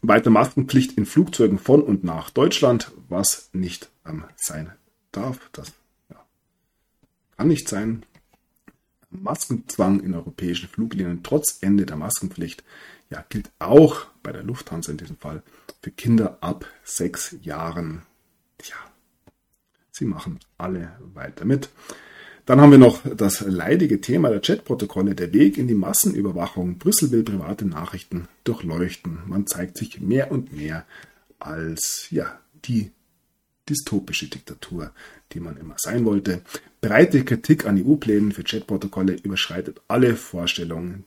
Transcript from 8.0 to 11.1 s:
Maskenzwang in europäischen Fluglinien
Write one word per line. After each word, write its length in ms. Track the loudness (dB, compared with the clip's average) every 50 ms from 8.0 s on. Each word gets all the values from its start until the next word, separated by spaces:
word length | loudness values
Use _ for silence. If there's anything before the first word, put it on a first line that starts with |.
| -10 _ _ _ _ _ _ _ _ _ _ _ _ -20 _ _ _ _ _ _ _ _
Maskenzwang 920 | -18 -12 -8 -8 -8 -6 -6 -6 -6 -6 -6 -6 -4 -2 0 2 2 0
in 120 | 0 -4
europäischen 560 | -6 -6 -10 -12 -12 -8 -6 -6 -6 -6 -10 -8
Fluglinien 540 | -6 -6 -6 -4 -4 -4 -4 -4